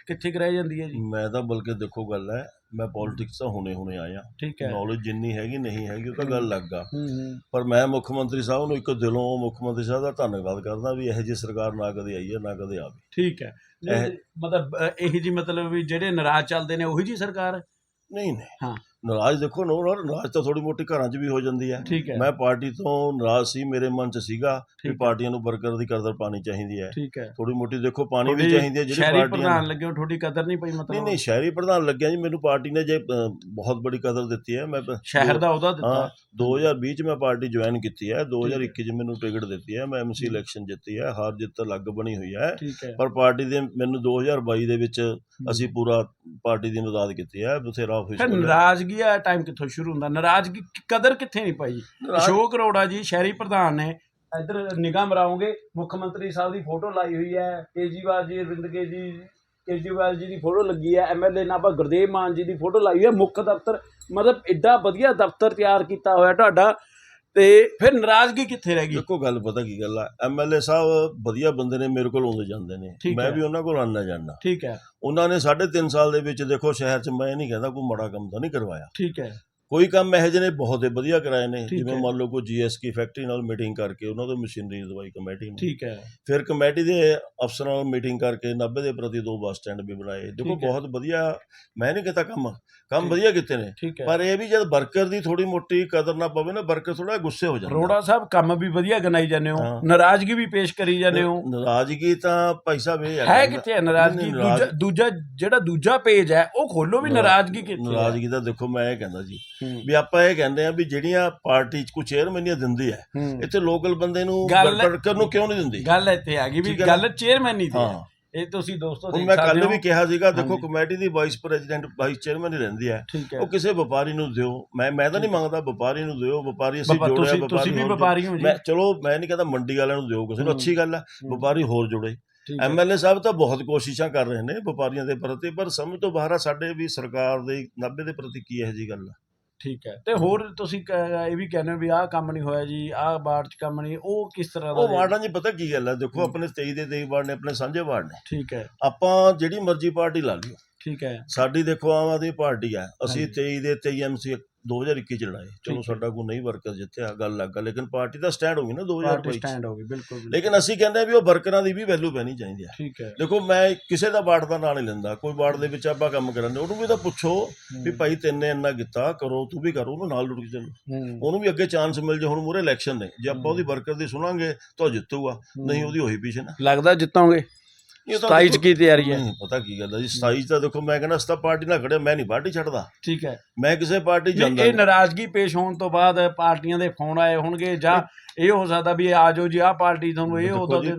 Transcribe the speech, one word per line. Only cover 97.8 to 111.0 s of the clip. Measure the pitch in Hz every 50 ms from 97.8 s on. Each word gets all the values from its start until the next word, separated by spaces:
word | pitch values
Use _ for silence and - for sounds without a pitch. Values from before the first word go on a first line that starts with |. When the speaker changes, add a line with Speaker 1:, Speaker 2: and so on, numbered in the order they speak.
| 170 180 202 208
Speaker 1:
ਸਾਹਿਬ | 190 175 220 233 214 -
ਕੰਮ | - 180 160 165 175 170
ਵੀ | 180 185
ਵਧੀਆ | 160 180 175 196 226 214
ਗਿਣਾਈ | 175 180 170 165 165
ਜਾਂਦੇ | 156 160 156 151 156
ਹੋ, | 156
Speaker 2:
ਹਾਂ। | 160 - 117 120 117 160
Speaker 1:
ਨਾਰਾਜ਼ਗੀ | 160 170 175 170 180 196 196 196 196 233
ਵੀ | 233 233
ਪੇਸ਼ | 185 190 196 190 160 -
ਕਰੀ | - 196 180 180 180
ਜਾਂਦੇ | 180 180 175 180
ਹੋ। | 175 175 175 175 - 131
Speaker 2:
ਨਾਰਾਜ਼ਗੀ | 123 120 123 123 117 123 131 139 151 143 160 175 175
ਤਾਂ | 170 175 175 175 175 175 175 170
ਭਾਈ | 165 - 165 151 135
ਸਾਹਿਬ | 110 165 165 156 151
ਇਹ | 156 160 147
ਆ | 123
Speaker 1:
ਹੈ | - - 254 277
Speaker 2:
ਗੱਲ | 269
Speaker 1:
ਕਿੱਥੇ | 254 269 - 220 220
ਹੈ | 196
ਨਾਰਾਜ਼ਗੀ? | 165 165 165 165 165 170 175 175 170
Speaker 2:
ਨਹੀਂ, | 160 139
ਨਹੀਂ, | 127 120
ਨਾਰਾਜ਼- | 120 120 123 175 175 160
Speaker 1:
ਦੂਜਾ, | 151 185 202 175 170 233 240
ਦੂਜਾ, | 190 165 151 139 131
ਜਿਹੜਾ | 131 175 208 247 247
ਦੂਜਾ | 180 170 170 156 139 208 254
ਪੇਜ | 262 262 226 214 196 180 156 160
ਹੈ | 160 220 220 -
ਉਹ | 240 302 247 170
ਖੋਲੋ | 160 156 165 220 254
ਵੀ, | 285 302
Speaker 2:
ਨਾਰਾ-, | 277 233 208 202
Speaker 1:
ਨਾਰਾਜ਼ਗੀ | 190 196 202 180 185 226
ਕਿੱਥੇ | 190 196 196 120 120 120
ਹੈ? |
Speaker 2:
ਨਾਰਾਜ਼ਗੀ | 117 117 113 117 117 120 120
ਤਾਂ | 120 127 131
ਦੇਖੋ | 117 117 110 - 127
ਮੈਂ | 123 123 123 120 120
ਇਹ | 123
ਕਹਿੰਦਾ | 107 107 92 90 92 98
ਜੀ | 95 98 92 - - - - 135
Speaker 1:
ਹੂੰ। | 131 123 120 113
Speaker 2:
ਵੀ | 135 151
ਆਪਾਂ | 151 147 - - 170 175
ਇਹ | 180 180
ਕਹਿੰਦੇ | 156 147 135 139 147 156
ਆ | 160
ਵੀ | 165 170 170
ਜਿਹੜੀਆਂ | 147 139 143